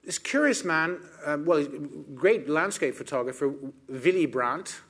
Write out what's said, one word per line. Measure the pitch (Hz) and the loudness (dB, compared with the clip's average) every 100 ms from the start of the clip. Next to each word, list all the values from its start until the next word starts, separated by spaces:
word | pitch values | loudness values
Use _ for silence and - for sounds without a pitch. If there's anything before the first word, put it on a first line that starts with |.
this | - - | -6 -8
curious | - 269 302 226 | -2 2 4 2
man, | 180 160 160 180 - - | 0 2 2 -2 -10 -10
uh, | 147 147 | -2 -2
well, | 156 165 143 143 143 151 147 | 4 4 2 -4 -10 -10 -12
great | 131 170 220 131 | 0 4 4 2
landscape | 151 185 202 147 | 0 0 0 -2
photographer, | - 123 135 123 127 139 135 135 - - | -2 -4 -2 -2 -2 -2 -2 -10 -14 -12
Willy | 131 139 185 151 | 0 2 2 2
Brandt | 127 123 147 208 - - | 0 -2 -2 -8 -14 -16